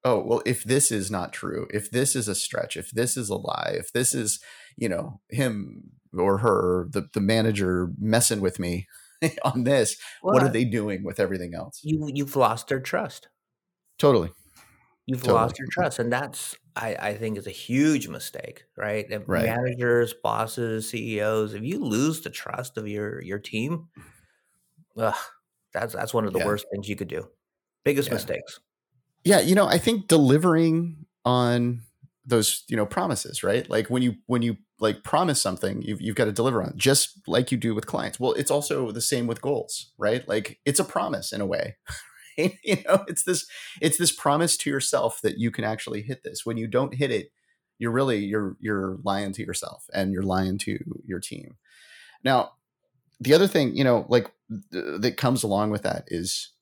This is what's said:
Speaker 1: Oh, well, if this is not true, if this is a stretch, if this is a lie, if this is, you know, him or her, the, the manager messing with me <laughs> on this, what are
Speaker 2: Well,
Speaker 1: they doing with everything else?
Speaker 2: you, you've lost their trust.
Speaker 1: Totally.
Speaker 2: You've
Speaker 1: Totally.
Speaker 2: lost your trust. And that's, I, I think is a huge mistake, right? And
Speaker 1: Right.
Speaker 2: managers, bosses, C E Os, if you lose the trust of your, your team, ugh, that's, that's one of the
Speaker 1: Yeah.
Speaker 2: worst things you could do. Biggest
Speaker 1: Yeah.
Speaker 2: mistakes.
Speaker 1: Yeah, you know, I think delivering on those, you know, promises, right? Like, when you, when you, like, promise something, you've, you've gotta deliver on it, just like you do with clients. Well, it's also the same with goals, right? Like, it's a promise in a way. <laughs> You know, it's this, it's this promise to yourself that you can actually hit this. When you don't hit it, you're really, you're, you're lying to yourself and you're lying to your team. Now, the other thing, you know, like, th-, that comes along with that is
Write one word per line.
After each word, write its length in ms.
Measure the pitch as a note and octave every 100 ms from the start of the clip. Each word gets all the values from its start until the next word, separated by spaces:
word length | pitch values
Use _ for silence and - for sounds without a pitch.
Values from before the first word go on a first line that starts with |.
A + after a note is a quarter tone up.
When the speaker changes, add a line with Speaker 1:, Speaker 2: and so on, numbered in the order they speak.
Speaker 1:
Oh, 180 | B2+ A2
well, 180 | F#2 A#2 -
if 160 | A#2
this 300 | G#2 C3 -
is 180 | G#2+ F#2+
not 220 | G2 F2
true, 340 | - - - -
if 200 | G#2 -
this 240 | A#2+ C#3
is 140 | C3 G#2+
a 60 |
stretch, 420 | A2+ - - - E2
if 160 | F#2
this 240 | A2 B2 C3
is 120 | G#2
a 60 |
lie, 400 | G2+ - - G1+ -
if 160 | -
this 220 | A#2+ B2+
is, 240 | - G#2+ - - - - -
you 120 | A#2
know, 320 | E2+ - G2+ _
him 600 | A#2 C3 G#2 D2+ G#1 - _ _ F#2
or 220 | F#2+ G2
her, 480 | A#2 G2 F2+ F2+ F2
the, 180 | G2+ -
the 80 | -
manager 680 | G2 A2+ A2 G#2 F#2 F2+ F2+ -
messing 420 | G#2+ A2+ - G#2+
with 200 | F#2+ -
me 260 | F2 F2 G2 - - _
<laughs> 220 | D#3+ -
on 220 | C3 B2+
this, 320 | B2 C#3 A2 - - -
what 180 | F3+ B2+
are 40 |
Speaker 2:
Well, 80 | C3+
Speaker 1:
they 120 | A2+
doing 380 | A#2+ A2+ G#2 F#2+
with 160 | G2 E2+
everything 340 | F#2+ F#2 F2
else? 280 | E2 - -
Speaker 2:
you, 260 | D3+ D#3 D3+
you've 220 | C#3 C#3 C#3
lost 320 | A#2 - -
their 100 | C3+
trust. 480 | - - A2+ - _ _ _ _ _ _ _ -
Speaker 1:
Totally. 320 | D3 A#2+ F2 - _ - - _ _ _ -
Speaker 2:
You've 140 | B2+
Speaker 1:
Totally. 180 | B2 A2+
Speaker 2:
lost 180 | A#2 A2+
your 100 | C3+
trust. 260 | - F3 -
And 140 | A#2
that's, 420 | A#2+ C#3 - - - _ -
I, 180 | A2+
I 200 | G2 G#2
think 220 | G#2 A2 G#2
is 120 | G2
a 20 |
huge 560 | F2+ - B2+ D#3 C#3+ -
mistake, 580 | - - - - - _ -
right? 280 | G#2 G#2+ -
And 140 | G#2+ -
Speaker 1:
Right. 200 | F#2 -
Speaker 2:
managers, 680 | A#2 B2+ B2 A#2+ A#2+ A#2
bosses, 760 | - A2+ A2 A2 - A#2 A2 A2
C 260 | A#2+ A2+ G#2
E 40 |
Os, 320 | G#2+ A2 G#2+
if 80 | G#2
you 160 | A#2 G#3
lose 400 | E3 A2 D3 D#3+
the 100 | -
trust 480 | - - - B2+ -
of 80 | G#2+
your, 340 | G#2 G#2 -
your 200 | F2+ G#2
team, 480 | - A2 C3 E3+ E3 - - _ _ _ _ _ _ _ _ A2
ugh, 180 | A2+ - - - _ _ _
that's, 200 | - A2+
that's 200 | - A2
one 100 | A#2
of 80 | G#2
the 60 | F#2
Speaker 1:
Yeah. 80 | F#2
Speaker 2:
worst 200 | G#2 -
things 180 | G2+ G2+
you 60 |
could 140 | G2 F2
do. 200 | E2 - _ _ _ _ _
Biggest 240 | C#3 C#3 C#3+
Speaker 1:
Yeah. 60 |
Speaker 2:
mistakes. 460 | B2 - - - - _ _ _ _ _ _
Speaker 1:
Yeah, 160 | E3+ G3
you 140 | A2+ F#3+
know, 100 | G3
I 120 | E3+
think 280 | A3+ A3+ -
delivering 960 | D#3+ C#3 D3 F3+ D#3+ E3 D#3+ E3+ D#3 D3+ _
on 580 | B2 B2 A#2+ A#2+ A#2+ A#2+ A2+ _ - _
those, 380 | B2+ A#2+ G#2+ - -
you 80 | A#2
know, 100 | G#2
promises, 560 | - F#3 C3 - -
right? 260 | F#2+ A#2 -
Like, 200 | G#2+ G#2+
when 120 | B2
you, 140 | B2 A2 -
when 160 | B2
you, 160 | A#2 G#2+ _ _
like, 240 | A2 G#2
promise 400 | - D3+ F3+ C#3
something, 400 | G2 F#2 G2 G2
you've, 180 | G2 G#2
you've 140 | A2
gotta 180 | G#2+ A2
deliver 300 | G2+ B2 A#2
on 80 | F2
it, 60 | -
just 420 | C3 C#3 - - -
like 240 | F2+ B2+
you 80 | B2
do 160 | A#2
with 120 | G#2+ -
clients. 340 | - - -
Well, 140 | B2+
it's 160 | - C#3
also 420 | C#3+ C#3+ C#3+ B2
the 80 | A2
same 260 | - C3 A#2+
with 160 | A#2
goals, 500 | C3+ C3 - - - -
right? 280 | G#2 A#2+ -
Like, 320 | G#2+ G2+ -
it's 140 | - C3+
a 60 |
promise 480 | F#3+ - - - -
in 80 | G#2
a 60 | G2
way. 300 | F2 - - -
<laughs> 80 | - - - - - D#3 -
You 140 | G#3 F#3+ -
know, 180 | G3 G3+
it's 160 | E3+
this, 220 | - F3+ - - - -
it's 180 | D#3+ D3
this 140 | F3
promise 440 | - D3+ D3 E3 -
to 120 | -
yourself 500 | C#3 - C3 A#2 -
that 160 | C#3+ A#2
you 120 | A2+
can 140 | -
actually 380 | A2 G#2+ - A2
hit 200 | G#2+ C3
this. 240 | - - -
When 100 | A#2
you 120 | A2
don't 260 | B2 C#3
hit 160 | C3 C#3
it, 220 | A2 - _ _ _ _ _
you're 100 | A#2
really, 280 | A#2+ C3+ A2
you're, 380 | G2+ G#2+ G2 F#2+
you're 380 | G#2+ G2+ F#2+ F#2+
lying 300 | C#3 G2 G2+
to 100 | G2
yourself 440 | F#2 F#2 - - -
and 200 | - F#2+
you're 100 | F#2
lying 340 | G2 F#2 F#2+ G2+
to 200 | - G#2 - -
your 140 | - F2+
team. 380 | - - - - _ - - - - -
Now, 300 | B2+ B2+ - _ _ _ _ _ _ _
the 160 | A2+
other 140 | D#3 F#3+
thing, 260 | F#3 C3
you 80 | -
know, 240 | C3 A#2 -
like, 220 | A#2+ G2 _ _ A2+ -
th-, 300 | F2+ - D#2
that 160 | A#2 -
comes 260 | B2+ B2+
along 280 | A2 G2 G#2+
with 120 | G#2
that 220 | - - -
is 460 | E2+ F#2 - - _